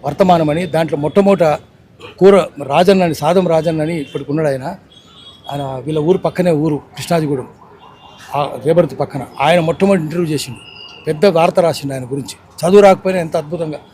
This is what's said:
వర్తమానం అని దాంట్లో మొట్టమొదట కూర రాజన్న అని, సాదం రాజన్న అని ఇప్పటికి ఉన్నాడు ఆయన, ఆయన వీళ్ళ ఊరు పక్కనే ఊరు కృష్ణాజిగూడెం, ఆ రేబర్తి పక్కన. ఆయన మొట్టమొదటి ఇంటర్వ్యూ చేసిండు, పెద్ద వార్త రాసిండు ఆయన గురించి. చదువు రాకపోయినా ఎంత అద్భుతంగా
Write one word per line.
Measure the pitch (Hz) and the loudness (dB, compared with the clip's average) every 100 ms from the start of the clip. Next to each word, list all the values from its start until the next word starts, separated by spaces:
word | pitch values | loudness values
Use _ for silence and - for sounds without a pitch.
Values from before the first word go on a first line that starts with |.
వర్తమానం | 135 143 190 175 156 | -8 0 4 4 2
అని | 151 180 | -2 -2
దాంట్లో | 156 160 151 | -2 -2 -2
మొట్టమొదట | 147 170 196 196 165 156 - _ _ _ - - | 0 2 2 2 2 0 -6 _ _ _ -20 4
కూర | 185 196 156 - 131 | 6 6 2 -6 -2
రాజన్న | 143 180 196 180 | 2 4 4 2
అని, | 143 | 0
సాదం | 147 185 180 | 0 2 2
రాజన్న | 160 160 160 156 | 0 0 -2 -4
అని | 170 | -6
ఇప్పటికి | 139 147 139 | -8 -10 -6
ఉన్నాడు | 147 156 | -2 -2
ఆయన, | 135 135 196 - - _ - - - - | -2 -8 -12 -18 -20 _ -20 -20 -20 -12
ఆయన | 143 139 131 127 | -8 -8 -8 -6
వీళ్ళ | 156 151 | -2 0
ఊరు | 190 165 | 0 -2
పక్కనే | - 180 156 | -2 0 0
ఊరు | 156 147 - - | -2 -4 -8 -16
కృష్ణాజిగూడెం, | - 170 151 139 117 - - - - - - - - 139 | -4 -2 -2 -4 -8 -18 -20 -20 -20 -20 -20 -20 -10 -6
ఆ | 143 131 131 | -6 -6 0
రేబర్తి | 165 165 - | 2 2 -2
పక్కన. | 143 139 120 - 143 | -8 -8 -12 -4 2
ఆయన | 175 160 | 2 0
మొట్టమొదటి | 165 196 196 156 | 0 2 2 -2
ఇంటర్వ్యూ | 170 170 | -4 -4
చేసిండు, | 151 - 117 - - - - - | -4 -6 -14 -18 -20 -20 -14 -8
పెద్ద | 156 202 165 | 2 2 4
వార్త | 175 185 170 | 2 2 0
రాసిండు | 143 143 | -2 -8
ఆయన | 135 123 | -8 -8
గురించి. | 139 120 - _ - | -10 -10 -16 _ -6
చదువు | 170 202 202 | 4 6 8
రాకపోయినా | 190 190 185 | 6 0 -4
ఎంత | 160 165 | -4 -6
అద్భుతంగా | 147 165 160 143 - | -6 -8 -8 -8 -14